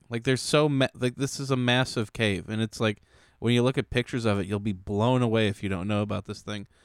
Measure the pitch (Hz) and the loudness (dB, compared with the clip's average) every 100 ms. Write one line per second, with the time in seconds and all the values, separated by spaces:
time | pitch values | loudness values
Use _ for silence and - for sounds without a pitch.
0 | - 120 127 127 - 151 151 135 131 117 | -8 -4 0 0 4 4 4 2 0 0
1 | 127 123 135 - 135 131 123 123 127 - | -4 -2 -6 -4 -2 0 2 2 2 -2
2 | 107 - 110 95 - 110 110 - 113 104 | -6 -2 0 0 -4 -4 -4 0 -2 -2
3 | _ _ _ - 117 120 123 135 - 127 | _ _ _ -4 0 2 2 0 -2 -2
4 | 120 127 113 101 98 101 104 92 95 101 | -2 -2 0 0 -2 -4 -4 -6 -4 0
5 | 117 127 120 110 107 98 101 95 98 104 | 2 2 2 2 2 0 -4 -4 -2 -2
6 | 104 98 98 101 - 104 98 _ | -2 -4 -8 -12 -10 -10 -12 _